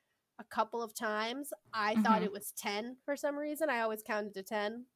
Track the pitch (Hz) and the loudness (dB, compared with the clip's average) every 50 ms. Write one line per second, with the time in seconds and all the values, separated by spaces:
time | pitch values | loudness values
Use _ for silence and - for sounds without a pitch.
0 | _ _ _ _ _ _ _ - 220 - - 233 220 220 - 233 233 214 - - | _ _ _ _ _ _ _ -18 -16 -6 -2 0 0 0 0 -4 -4 -4 -4 -4
1 | 240 214 214 214 220 226 247 277 285 - 302 - _ _ - 220 208 214 220 226 | -2 0 0 0 0 -2 -2 -4 -6 -8 -10 -12 _ _ -4 0 0 4 4 6
2 | 214 233 220 185 185 196 202 202 - - - - - 220 202 208 233 240 254 - | 6 8 6 6 6 2 -2 -4 -8 -8 -10 -6 -4 -2 -2 -2 -4 -4 -8 -8
3 | _ - 285 277 - 285 285 285 294 302 302 294 320 302 254 233 226 220 220 220 | _ -4 -2 0 0 0 0 0 -2 -4 0 0 2 2 2 2 2 0 0 -2
4 | - - 220 208 214 202 202 190 190 - 220 208 202 214 226 240 247 - _ | -2 -2 -2 -2 -2 -2 -6 -8 -6 -2 -2 0 0 0 -2 -4 -10 -14 _